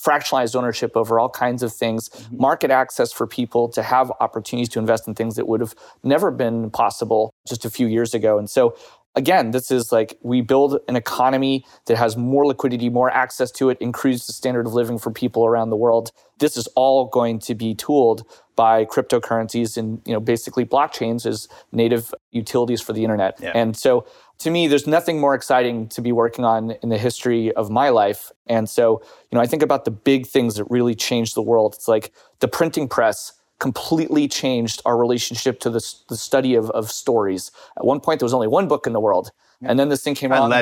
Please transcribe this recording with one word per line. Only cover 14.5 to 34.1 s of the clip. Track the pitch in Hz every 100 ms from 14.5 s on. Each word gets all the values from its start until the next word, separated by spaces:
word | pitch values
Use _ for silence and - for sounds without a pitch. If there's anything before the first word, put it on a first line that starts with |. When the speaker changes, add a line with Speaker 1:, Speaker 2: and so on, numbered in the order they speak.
| 123 117
Speaker 1:
of |
living | 117 117 113
for | 117
people | 110 123 113
around | 113 117 113
the | 107
world. | 117 117 117 - _ _
This | 147 120
is | 113
all | - 135 135 123
going | 127 117 113
to | -
be | 110 113
tooled | 107 - 147 120 110 - - _ -
by | 113 113 110
cryptocurrencies | - 120 123 - 113 110 120 113 -
and, | 110 113 -
you |
know, | 110
basically | 110 117 - -
blockchains | 117 135 151 - 113 117 113
as | 110 - - _
native | 113 117 117 113 - _
utilities | 117 110 127 120 117
for | -
the | 110
internet. | 113 107 95 -
Speaker 2:
Yeah. | -
Speaker 1:
And | 117 113 107
so, | 135 123 - - _ _
to | 160
me, | 170 165
there's | 143 147
nothing | 160 170 160
more | 143
exciting | 135 - 127 123 117 113
to | -
be | 120
working | 117 117 117
on | 120 113 113 110
in | 117
the | 110
history | 120 - 123 117 113
of | 107 104
my | 110 139
life. | 117 101 104 - _ -
And | 113 110
so, | - 117 110 - - _
you | 120
know, |
I | 120
think | 151
about | 147 135 -
the |
big | 107 - 135 123
things | 135 120 101
that | 104
really | 123 120
changed | 110 - 120 110
the | -
world. | 107 117 107
It's | - -
like | 110 - - _ _
the | 127
printing | - 165 156 135
press | - 113 104 - - _ _
completely | 135 - - 165 156